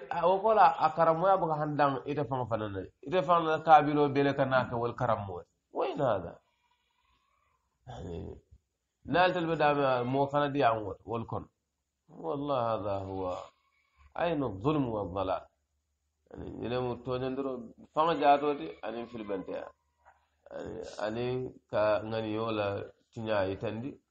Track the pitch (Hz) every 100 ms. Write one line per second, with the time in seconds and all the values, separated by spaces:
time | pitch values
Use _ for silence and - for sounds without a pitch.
0 | - 170 170 190 214 214 175 - 156 160
1 | 160 160 185 190 165 151 151 147 143 135
2 | - 147 127 131 123 113 107 98 92 _
3 | - 180 175 170 160 156 165 151 147 147
4 | 147 135 139 139 131 131 123 123 117 113
5 | 123 104 101 87 - _ _ - 370 320
6 | 135 101 87 - _ _ _ _ _ _
7 | _ _ _ _ _ _ _ _ - -
8 | 87 85 - - _ - _ _ _ _
9 | - 151 180 180 165 160 151 143 139 127
10 | 123 135 139 147 147 139 123 110 104 -
11 | - 113 113 107 76 _ _ _ _ _
12 | _ 151 165 147 143 135 117 110 101 98
13 | 95 95 92 92 - _ _ _ _ _
14 | - - 170 160 131 95 120 156 127 107
15 | 98 92 95 85 - _ _ _ _ _
16 | _ _ _ - - 92 107 123 127 117
17 | 135 127 131 131 135 127 113 - - -
18 | 165 160 147 143 147 143 160 - 104 117
19 | 117 120 104 95 90 85 - - _ _
20 | - _ _ _ - - 87 90 - -
21 | 107 113 127 127 127 - _ 113 107 104
22 | 110 110 110 107 113 107 101 98 - -
23 | _ - 110 107 95 98 117 107 131 -
24 | _